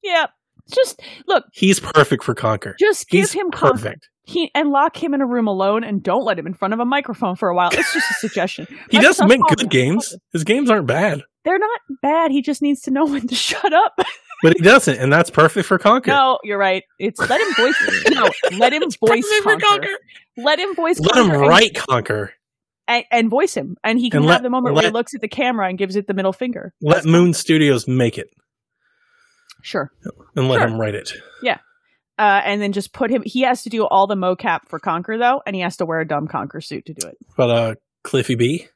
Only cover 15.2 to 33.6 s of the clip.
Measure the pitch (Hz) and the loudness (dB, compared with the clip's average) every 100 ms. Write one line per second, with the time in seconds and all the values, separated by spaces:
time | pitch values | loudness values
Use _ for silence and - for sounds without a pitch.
15.2 | 170 - 156 - - 185 202 240 254 277 | 2 4 4 4 -2 2 4 2 2 2
16.2 | 262 254 214 202 196 190 - _ 196 - | 2 0 -4 -2 0 0 -6 _ -6 -4
17.2 | 202 277 415 269 240 - - - 440 269 | -2 0 0 0 0 0 -2 0 0 2
18.2 | 214 - - 185 240 294 320 202 220 233 | 0 0 -4 2 0 2 -4 0 2 2
19.2 | 403 427 403 370 415 403 403 392 _ - | 2 0 2 0 2 0 -2 -10 _ -20
20.2 | _ - 254 311 381 349 330 - 156 254 | _ -6 -2 -2 -2 -2 -2 0 2 4
21.2 | 214 143 139 175 226 - - 127 104 104 | 4 4 6 6 4 -2 -2 -2 -2 -6
22.2 | 101 - _ _ _ _ - 240 233 233 | -6 -12 _ _ _ _ -4 -4 0 0
23.2 | 226 240 370 - 139 180 214 233 240 165 | 0 0 0 -2 -8 -8 -2 -2 0 2
24.2 | 151 175 247 254 247 143 - 220 240 269 | 4 2 2 -2 0 0 0 -2 -6 -8
25.2 | 214 - 247 226 190 185 196 196 202 190 | -10 -4 -2 -2 -4 -4 -4 -4 -4 -2
26.2 | 190 190 254 240 - _ 147 180 156 170 | -2 -4 -8 -8 -12 _ 0 2 4 4
27.2 | 180 160 - 160 147 127 120 127 120 - | 4 2 0 2 4 2 0 0 0 -2
28.2 | - _ _ _ _ _ _ _ _ _ | -16 _ _ _ _ _ _ _ _ _
29.2 | _ _ _ - - 196 139 _ - - | _ _ _ -20 -8 -8 -8 _ -20 -20
30.2 | - - 131 127 117 113 110 101 - - | -10 -2 2 2 2 -2 -4 -6 -10 -14
31.2 | - - 247 - _ _ _ _ _ - | -18 -8 -4 -4 _ _ _ _ _ 0
32.2 | 208 196 - 202 202 202 196 - 233 254 | 2 2 0 -2 -2 -4 -8 -6 -2 -2
33.2 | 220 254 254 247 | -4 -2 -2 -2